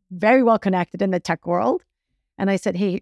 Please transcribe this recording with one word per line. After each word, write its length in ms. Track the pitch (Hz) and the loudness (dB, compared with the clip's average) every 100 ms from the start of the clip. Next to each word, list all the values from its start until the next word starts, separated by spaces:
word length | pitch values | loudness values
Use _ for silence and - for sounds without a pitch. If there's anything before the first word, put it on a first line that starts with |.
| - | -18
very 320 | 180 214 262 | -2 2 4
well 160 | 226 214 | 4 2
connected 420 | 202 185 175 - | 2 0 -2 -4
in 80 | 196 | -2
the 100 | 180 | -2
tech 260 | - 165 170 | -2 -4 -2
world. 360 | 175 233 349 _ _ _ _ _ - | -2 0 -2 _ _ _ _ _ -4
And 140 | 196 | -2
I 60 | 190 | -2
said, 180 | 202 180 | -2 -2
"Hey, 260 | 202 185 | -2 -4